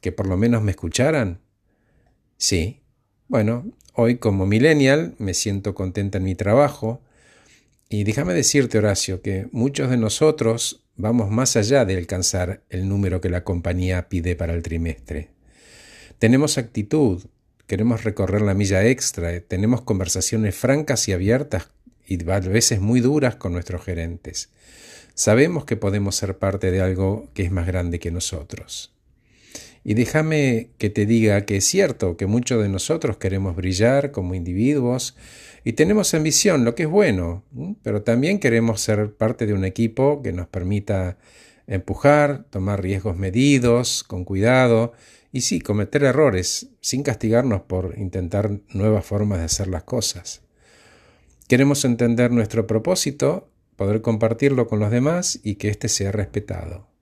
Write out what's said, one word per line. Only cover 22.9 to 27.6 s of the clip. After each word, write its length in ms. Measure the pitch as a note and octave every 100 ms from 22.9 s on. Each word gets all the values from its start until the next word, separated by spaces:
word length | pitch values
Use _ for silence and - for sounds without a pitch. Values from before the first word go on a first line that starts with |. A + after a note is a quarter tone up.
| B2
duras 380 | A#2+ D3+ C3 -
con 160 | F#2+
nuestros 300 | F2+ E2+ F2+
gerentes. 680 | - E2+ E2 E2+ - - - _ _ - - - -
Sabemos 500 | - - A2+ D#3 E3+
que 140 | - G#2+
podemos 380 | G#2 G2+ G2+ -
ser 220 | G2 F#2+
parte 320 | G2 G2 F#2+
de 120 | F#2
algo 480 | F#2 F#2 F#2+ G2+ -
que 100 | -
es 80 | F2
más 140 | F#2